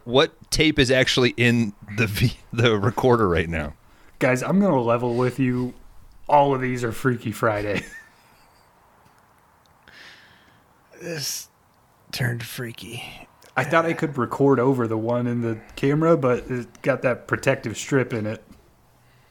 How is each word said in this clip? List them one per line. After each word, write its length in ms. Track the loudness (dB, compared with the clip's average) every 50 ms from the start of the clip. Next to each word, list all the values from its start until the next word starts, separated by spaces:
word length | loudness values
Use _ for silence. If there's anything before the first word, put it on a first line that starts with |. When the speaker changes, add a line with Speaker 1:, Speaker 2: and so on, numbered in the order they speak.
| -4
Speaker 1:
what 440 | 0 2 2 2 2 0 _ -10 -4
tape 300 | 0 2 2 4 4 4
is 100 | 4 4
actually 420 | 4 4 2 2 2 2 2 2 2
in 380 | 2 2 4 4 2 0 -2 -4 _ -16 -8 -4 -2
the 100 | -2 -2
V-, 300 | 0 0 0 0 0 -4 -10 -8 -2
the 260 | 0 2 2 2 2
recorder 480 | 0 -2 -2 0 2 4 4 4 4 2
right 220 | 2 0 0 -2
now? 240 | -4 -6 -6 -8 -10 -14 _ _ _ _ -20 -20 -6 -2
Speaker 2:
Guys, 220 | 0 0 0 0 0
I'm 180 | 0 2 2
gonna 200 | 2 2 2 2
level 340 | 2 0 0 0 0 -2 0
with 240 | 0 0 0 0 0
you. 340 | 0 0 0 -2 -4 -6 -8 -12 -20 -20 -20 -20 -20 -20 -20 -16 -2 2
All 260 | 4 4 4 4 2
of 60 | 0
these 240 | -2 -4 -4 -4 -4
are 80 | -4 -4
Freaky 400 | -2 0 0 0 0 -4 -6 -4
Friday. 500 | -2 0 0 0 -2 -2 -4 -4 -4 -6 -8
<laughs> 40 | -14 -20 -20 -20 _ _ _ _ _ _ _ _ _ _ _ _ _ _ _ _ _ _ _ _ _ _ _ _ _ _ _ _ _ _ _ _ _ _ _ -20 -20 -20 -20 -20 -20 -20 -20 _ _ _ _ _ _ _ _ _ _ _ _ _ -20 -16
Speaker 3:
This 460 | -12 -10 -10 -8 -8 -8 -10 -10 -12 -16 _ _ _ _ _ _ _ _ _ _ _ -12
turned 320 | -6 -4 -4 -4 -4 -6 -10
freaky. 840 | -12 -12 -12 -12 -12 -12 -14 -16 -16 -14 -14 -16 -16 -18 -20 -20 -20 _ _ -20 -8 _
Speaker 2:
I 80 | -4 -2
thought 220 | 0 0 0 2
I 80 | 0 -2
could 240 | -2 -4 -4 -2 -4
record 420 | -4 -4 0 2 4 4 4 4
over 280 | 4 2 2 2 0 -2
the 100 | -2 -2
one 300 | -2 -2 -2 -2 -2 -2
in 140 | -2 -2
the 160 | -2 -4 -4 -6 -10 -14 -8
camera, 420 | -2 0 0 2 2 4 4 4 4
but 320 | 4 2 0 0 -2 -4
it 320 | -6 -6 -8 -10 -14 -6
got 200 | -2 -2 -2 0 0
that 240 | -2 -2 -4 -2 -4
protective 500 | -4 0 0 0 0 0 -2 -8 -8 -8
strip 360 | -4 0 0 0 0 0 -2
in 120 | -6 -6
it. 180 | -6 -8 -10 -12 -20 -20 -20 _ _ _ _ _ _ _ _ _ _ _ _ _ _